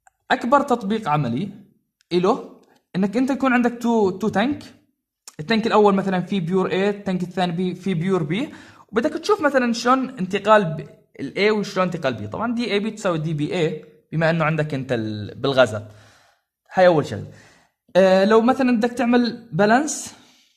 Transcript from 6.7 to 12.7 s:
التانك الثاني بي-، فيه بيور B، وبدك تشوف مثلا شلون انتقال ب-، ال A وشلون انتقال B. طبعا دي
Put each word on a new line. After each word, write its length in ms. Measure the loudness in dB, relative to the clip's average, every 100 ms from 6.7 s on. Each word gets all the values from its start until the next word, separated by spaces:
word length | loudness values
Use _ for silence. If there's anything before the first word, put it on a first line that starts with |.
التانك 500 | 0 -2 -2 -4 -4
الثاني 280 | -4 -4 -2
بي-، 240 | -2 -4 -4
فيه 180 | -4
بيور 360 | -2 0 0 0
B، 240 | -4 -6 -10 -20 -20 _
وبدك 240 | -2 -2
تشوف 280 | -2 0 2
مثلا 320 | 2 2 0
شلون 360 | 0 2 2 0
انتقال 560 | -6 -4 -2 4 4 4
ب-، 220 | -6 -10 -18 _ -12
ال 140 | -8 0
A 140 | 0
وشلون 340 | 0 -2 -2 -2
انتقال 320 | -2 -4 -4
B. 120 | -8
طبعا 260 | -6 -6 -4
دي 160 | -2